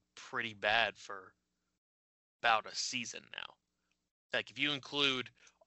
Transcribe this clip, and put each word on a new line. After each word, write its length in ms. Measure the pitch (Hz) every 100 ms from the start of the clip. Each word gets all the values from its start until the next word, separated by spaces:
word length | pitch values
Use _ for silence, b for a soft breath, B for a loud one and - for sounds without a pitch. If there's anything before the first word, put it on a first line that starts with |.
| _ -
pretty 380 | - 127 113
bad 440 | 101 104 113 107 -
for 360 | - 98 92 _ _ _ _ _ _ _ _ _ _ _
about 240 | 120 110 95
a 80 |
season 500 | - - 127 113 - -
now. 220 | - 50 - _ _ _ _ _ _ -
Like, 180 | 120 -
if 80 | 107
you 140 | 147
include 580 | 143 - 143 139 127 120 _ b b